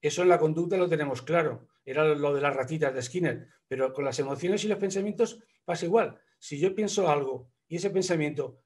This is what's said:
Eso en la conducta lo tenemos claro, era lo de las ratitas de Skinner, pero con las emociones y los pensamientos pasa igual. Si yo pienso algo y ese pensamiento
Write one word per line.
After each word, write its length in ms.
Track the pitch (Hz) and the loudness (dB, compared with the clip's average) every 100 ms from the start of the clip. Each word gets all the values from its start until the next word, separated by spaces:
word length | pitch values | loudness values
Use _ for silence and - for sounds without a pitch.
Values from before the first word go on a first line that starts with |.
Eso 220 | 151 160 | -2 2
en 60 | 180 | 6
la 100 | 175 | 6
conducta 360 | 156 156 170 190 | 4 0 0 0
lo 140 | 180 | 2
tenemos 320 | 160 143 123 | 0 -2 -4
claro, 460 | - 170 156 113 - _ - | 0 0 0 -4 -14 _ -6
era 180 | 135 | 0
lo 300 | 156 147 143 | 2 2 2
de 80 | 143 | 2
las 140 | 143 139 | 0 0
ratitas 380 | 127 160 147 | -2 0 0
de 80 | 131 | -2
Skinner, 460 | 123 180 165 117 - _ _ | -4 -2 0 -2 -10 _ _
pero 260 | 131 131 | -2 -2
con 100 | 131 | 0
las 160 | 143 127 | -4 -2
emociones 440 | 139 139 175 202 | -4 -2 -2 0
y 40 | 214 | 0
los 100 | 202 | -2
pensamientos 640 | 196 190 202 202 226 - _ _ | -2 -2 -4 0 -2 -2 _ _
pasa 220 | - 165 175 | -8 -4 2
igual. 340 | 214 170 - _ _ | 2 2 -4 _ _
Si 220 | - 147 | -12 -2
yo 160 | 180 190 | 0 0
pienso 340 | 208 202 180 | -2 2 2
algo 400 | 147 135 127 - _ _ | 2 0 -6 -10 _ _
y 100 | 165 | -6
ese 120 | 190 | -2
pensamiento 720 | 190 185 170 151 147 131 - | 0 2 2 0 -2 -8 -8